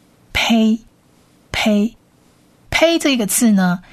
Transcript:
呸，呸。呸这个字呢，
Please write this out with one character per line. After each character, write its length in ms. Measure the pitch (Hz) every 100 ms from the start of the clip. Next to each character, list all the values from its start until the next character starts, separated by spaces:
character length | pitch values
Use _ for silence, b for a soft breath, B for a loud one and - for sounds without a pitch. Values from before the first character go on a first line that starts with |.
| _ _ _
呸， 480 | - - 226 220 226 - _ _ _ _ _ _
呸。 440 | - - 104 226 - _ _ _ _ _ _ _
呸 280 | - 330 330
这 200 | 302 247
个 80 | 196
字 240 | - 233
呢， 320 | 196 180 180 B